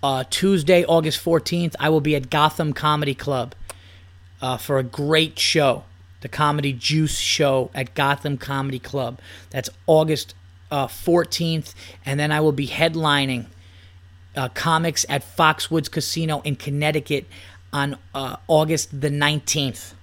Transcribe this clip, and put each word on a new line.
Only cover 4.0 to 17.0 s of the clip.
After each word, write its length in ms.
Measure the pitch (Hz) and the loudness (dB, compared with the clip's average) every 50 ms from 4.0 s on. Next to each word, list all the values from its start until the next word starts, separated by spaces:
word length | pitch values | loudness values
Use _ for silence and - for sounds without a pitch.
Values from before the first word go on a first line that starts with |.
| - - - - - - - - | -20 -20 -20 -20 -20 -20 -16 -8
uh, 160 | - 131 127 | -6 -4 -4
for 220 | 113 - - 143 135 | -4 -4 -2 -2 0
a 40 | 131 | 0
great 560 | 120 - - 143 147 160 156 160 156 - - | -2 -4 -4 0 2 4 4 2 2 -2 -2
show, 460 | - - - 160 147 135 120 - - - - - - - - - | -2 2 2 4 4 4 2 0 -4 -16 -20 -20 -20 -20 -20 -14
the 80 | - 139 | -14 -10
Comedy 440 | - - 151 147 151 151 143 143 135 | -2 0 2 2 2 0 -2 -2 -4
Juice 460 | 120 - - 147 156 156 147 - - | -2 -4 0 0 2 2 0 -2 -2
Show 520 | - - - - 156 143 135 131 127 - - | -2 -2 0 2 2 2 2 0 0 -2 -4
at 200 | 135 135 123 - | -8 -8 -6 -2
Gotham 440 | - 143 139 143 139 - 151 143 127 | 0 2 2 2 0 -2 -6 -6 -6
Comedy 400 | - - 139 139 135 139 131 127 | -6 -4 -4 -4 -4 -4 -6 -8
Club. 420 | - - - 139 131 120 127 - - - - - - - | -10 -8 -6 -6 -6 -6 -8 -12 -18 -20 -20 -20 -20 -8
That's 200 | - 135 127 - - - - | -8 -8 -8 -8 -12 -8 2
August, 480 | - 160 156 156 160 156 135 - - - - - - - - - - | 4 6 6 6 4 0 -2 -4 -10 -14 -20 -20 -20 -20 -20 -14 -6
uh, 160 | 151 143 135 | -4 -4 -4
fourteenth, 880 | 120 - - - - 170 175 165 - - - 170 165 160 160 147 - - - - - - - - | -4 -6 -6 0 2 2 2 2 0 -4 -4 -2 -2 -2 -4 -6 -8 -14 -18 -20 -20 -20 -14 -8
and 120 | 139 135 143 | -6 -2 -2
then 140 | 147 151 143 | 0 0 0
I 80 | 151 | 2
will 120 | 156 156 143 | 2 2 2
be 160 | 131 143 120 | 0 -4 -4
headlining, 760 | - - 160 165 160 165 160 151 143 143 139 135 131 120 110 - - - - - - - - - - - - - - - - - - | 0 0 0 0 2 0 0 2 2 2 2 0 -2 -6 -8 -10 -18 -20 -20 -20 -20 -20 -20 -20 -20 -20 -20 -20 -20 -20 -20 -12 -6
uh, 120 | - 131 123 | -6 -6 -6
comics 560 | - - - 165 160 160 165 170 151 - - - | -6 -4 0 0 0 2 2 0 -2 -2 -2 0
at 280 | 143 139 - - - | -2 -4 -4 -4 0
Foxwoods 540 | - 170 156 156 - - - 160 165 143 - | 4 4 4 4 2 -4 -2 -2 -2 -2 -2
Casino 500 | - 165 - - - 165 165 156 156 147 - | -4 -4 -4 -4 -4 -4 -2 -2 -4 -4 -2
in 120 | 151 143 | -4 -6
Connecticut 680 | - - 143 143 143 147 151 151 156 | -4 -6 -6 -4 -2 0 0 0 -2